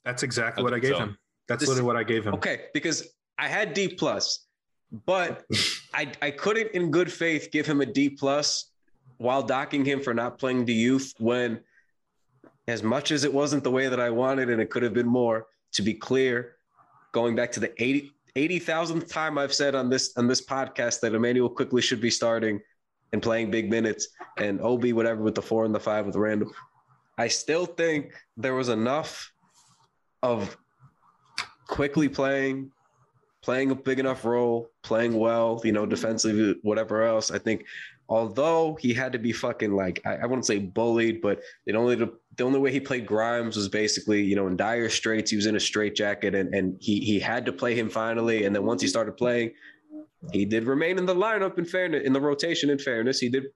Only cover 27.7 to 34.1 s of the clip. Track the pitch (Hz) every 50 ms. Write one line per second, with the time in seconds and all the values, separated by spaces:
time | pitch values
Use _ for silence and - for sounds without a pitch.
27.7 | 175 - 165 165 156 147 135 - - - - _ _ 113 113 131 131 131 127 120
28.7 | 113 110 110 123 139 156 151 - - - - - _ _ _ _ _ _ _ _
29.7 | _ _ _ _ _ _ _ _ _ _ 127 123 120 107 101 - - - _ _
30.7 | _ _ - - _ _ _ _ _ _ _ _ _ - - - - _ _ -
31.7 | - - 143 143 143 160 151 131 - - 135 135 139 135 135 135 135 135 135 131
32.7 | - _ _ _ _ _ _ _ _ _ _ _ _ _ - - 127 131 139 135
33.7 | 131 131 - 135 127 131 131 135